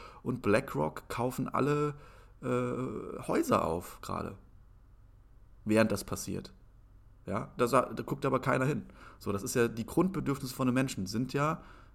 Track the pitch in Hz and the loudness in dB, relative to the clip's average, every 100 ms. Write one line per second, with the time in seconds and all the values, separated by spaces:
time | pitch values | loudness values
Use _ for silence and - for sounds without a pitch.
0 | - - - 127 - 104 - - 76 - | -18 -8 -4 0 4 4 4 -2 -2 -4
1 | - - 123 127 131 - 135 147 147 143 | -6 -2 -2 -2 -2 0 2 2 0 -4
2 | - - - - 131 123 123 123 131 - | -14 -20 -20 -8 -2 0 0 -2 -4 -6
3 | - - - - 330 - 82 85 - - | -8 -6 0 0 4 4 4 -2 -4 -12
4 | - 87 82 95 - - - - - - | -6 -6 -6 -10 -18 -20 -20 -20 -20 -20
5 | - - - - - - 107 107 107 101 | -20 -20 -20 -20 -20 -8 2 4 4 2
6 | - 92 - 92 92 - - - - - | -4 -8 -6 -8 -8 -16 -20 -20 -20 -20
7 | - - - 98 - - 120 131 120 - | -20 -14 -6 -4 -4 0 4 4 4 -2
8 | 120 139 139 127 139 131 131 147 - - | -4 -2 0 0 2 2 2 -2 -6 -16
9 | - - - 98 123 127 117 113 110 - | -20 -8 -4 -2 0 2 2 0 -2 2
10 | 180 160 139 135 127 - 127 123 135 - | 2 0 -2 -2 -4 -2 2 2 0 -2
11 | 92 107 131 143 151 160 - - - | -4 -2 -2 0 0 -2 -8 -20 -20